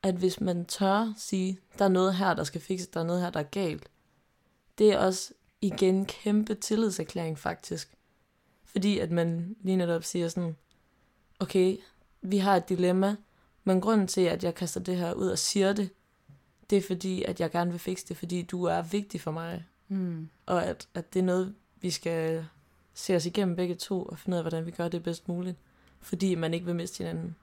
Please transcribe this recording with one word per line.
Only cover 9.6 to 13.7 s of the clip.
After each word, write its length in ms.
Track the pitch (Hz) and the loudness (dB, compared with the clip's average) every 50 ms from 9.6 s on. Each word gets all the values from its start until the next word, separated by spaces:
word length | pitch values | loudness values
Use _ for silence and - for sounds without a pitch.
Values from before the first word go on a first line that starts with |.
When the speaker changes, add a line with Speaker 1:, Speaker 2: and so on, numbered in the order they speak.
Speaker 1:
lige 160 | 196 190 190 185 | -2 0 2 2
netop 260 | 180 170 170 165 165 | 2 2 0 -2 -2
siger 240 | - - 185 170 165 | -4 -4 -2 -2 -2
sådan, 260 | 165 185 175 165 160 - _ _ _ _ _ _ _ _ _ _ _ _ _ _ _ _ | -2 -4 -4 -4 -6 -10 _ _ _ _ _ _ _ _ _ _ _ _ _ _ _ _
"Okay, 380 | 190 - - 190 185 185 190 - - - _ _ _ _ _ _ | -8 0 2 4 4 4 2 -2 -8 -18 _ _ _ _ _ _
vi 160 | - 185 196 202 | -6 0 2 2
har 180 | 190 202 196 | 4 6 4
et 140 | 180 170 - | 4 4 0
dilemma, 460 | 185 175 180 180 180 185 190 196 208 208 - _ _ _ _ _ _ _ _ | 0 2 2 4 4 4 4 2 0 -2 -8 _ _ _ _ _ _ _ _
men 180 | 196 | 2